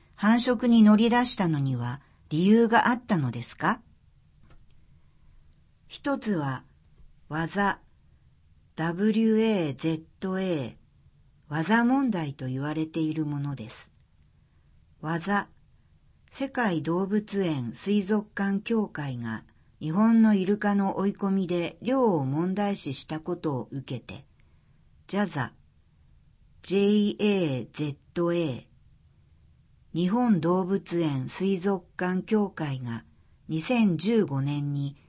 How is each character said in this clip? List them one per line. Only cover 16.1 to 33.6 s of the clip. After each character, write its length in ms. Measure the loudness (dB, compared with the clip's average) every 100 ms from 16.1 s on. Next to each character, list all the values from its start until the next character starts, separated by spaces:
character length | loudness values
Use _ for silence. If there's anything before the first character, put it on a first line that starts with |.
| _ _
世 180 | -8 -6
界 340 | -2 0 0
動 240 | 0 -2 0
物 380 | -2 -2 -2
園 300 | -2 -2 -4
水 280 | -6 -2 0
族 240 | 0 -2 -4
館 260 | -4 -2 -2
協 280 | -2 -2 -2
会 300 | -6 -6 -6
が 260 | -6 -8 -12 _ _ -10
日 100 | -4
本 320 | 2 4 6
の 120 | 6
イ 120 | 4 2
ル 100 | 0
カ 180 | 0
の 220 | 0 0 0
追 120 | -2
い 20 |
込 200 | -2 -2
み 160 | 0 0
で 300 | -2 -4 -6
漁 320 | -2 2 2 2
を 80 |
問 300 | 0 -2 -2
題 220 | -2 -2 -4
視 180 | -6
し 100 | -8
た 160 | -8 -8
こ 160 | -8 -6
と 180 | -4
を 140 | -4 -6
受 280 | -10 -8 -10
け 20 |
て、 240 | -12 -18 -20 _ _ _ _ _ _ _ -6
ジ 100 | -2
ャ 80 | -2
ザ、 260 | -2 -6 -10 _ _ _ _ _ -20 _ _ _ _
ジ 140 | -2 2
ェ 40 |
イ 360 | 4 4 2 0
エ 60 | 0 2 0 -2
ー 80 | -6
ゼ 140 | -6 -6
ッ 80 | -8 _
ト 180 | -4 0
エ 40 | 0
ー、 260 | -2 -6 -12 _ _ _ _ _ _ _ _ _ _ _ _
日 160 | -4 -2
本 320 | 2 2 2
動 240 | 2 0
物 380 | 0 -4 -2 -2
園 260 | 0 -2 -4
水 300 | -4 -2 0
族 260 | -2 -4 -6 -6
館 240 | -4 -2
協 260 | 0 0 0
会 320 | -4 -6 -6
が 240 | -6 -10 -12 _ _ _ -8
二 120 | -6